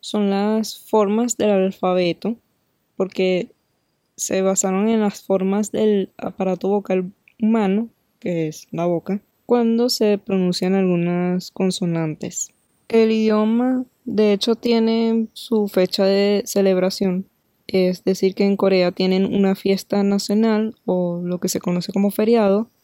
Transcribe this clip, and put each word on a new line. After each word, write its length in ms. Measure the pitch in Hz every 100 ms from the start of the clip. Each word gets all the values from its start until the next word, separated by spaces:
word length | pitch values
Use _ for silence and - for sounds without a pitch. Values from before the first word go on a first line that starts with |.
son 280 | - 214 202
las 480 | 196 208 220 214 -
formas 580 | - 226 202 214 240 -
del 140 | 214
alfabeto, 880 | 196 190 190 185 180 175 165 - 233 _ _ _ _ _ _
porque 540 | 190 - 185 185 220 _ _ _ _ _ _ -
se 260 | - 190
basaron 460 | 190 190 196 190 220
en 140 | 226
las 200 | 208 -
formas 500 | - 190 190 202 214
del 380 | - 214 202 190 -
aparato 520 | 220 - 190 180 190
vocal 420 | 202 196 185 185 - _ _
humano, 480 | 220 226 202 196 233 _ _ _
que 280 | 208 170 160
es 200 | 156 -
la 140 | 165 170
boca, 360 | 170 - 202 _ _ -
cuando 440 | 240 233 226 240
se 280 | - 214 202
pronuncian 580 | - 190 180 180 185 196
algunas 760 | 185 175 175 175 180 180 -
consonantes. 1000 | - 190 185 175 165 160 156 170 - - _ _ _ _
El 240 | 226 220
idioma, 760 | 220 220 214 214 233 254 254 254 _ -
de 280 | 196 214
hecho, 220 | 202 - 226
tiene 720 | 240 233 226 226 226 226 220
su 340 | - - 220 202
fecha 380 | 190 185 - 196
de 380 | 196 202 208 -
celebración, 800 | 208 196 185 185 - 196 180 190 _ _ _ -
es 360 | 190 185 185
decir, 320 | - 190 190 190
que 100 | 202
en 120 | 196
Corea 340 | 196 190 180
tienen 420 | 190 185 190 190
una 220 | 202 196 196
fiesta 480 | 196 196 - 202
nacional, 720 | 202 202 - 202 226 214 220 - -
o 360 | 180 175 175
lo 160 | 175 180
que 100 | -
se 100 | -
conoce 320 | - 175 -
como 200 | - 202
feriado 580 | - 220 233 202 196 226 _